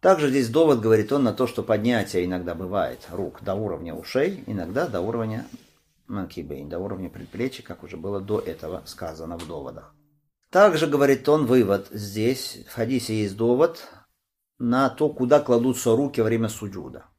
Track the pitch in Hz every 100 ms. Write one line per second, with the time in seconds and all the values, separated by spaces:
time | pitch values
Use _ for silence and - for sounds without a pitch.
0 | 180 190 147 135 120 127 165 127 110 110
1 | 104 143 123 104 127 - 95 107 110 120
2 | 98 92 90 90 87 82 92 101 76 64
3 | - 90 92 - - 95 107 82 82 80
4 | - 127 160 190 - 101 82 110 175 101
5 | 98 117 110 113 - - _ _ _ _
6 | _ 101 90 - 76 69 73 82 98 95
7 | 90 - 92 - 131 - - 87 87 80
8 | 90 101 98 107 - 82 80 90 - -
9 | 85 78 80 85 82 80 67 - - _
10 | _ _ _ _ _ 180 208 160 151 139
11 | 139 135 139 151 131 127 104 98 - 107
12 | 101 101 110 131 - - - - 113 131
13 | 113 110 104 98 113 123 156 - - -
14 | _ _ _ _ _ _ 120 123 139 -
15 | 151 151 127 147 143 120 127 123 123 113
16 | 139 131 110 113 110 - 104 95 67 62
17 | -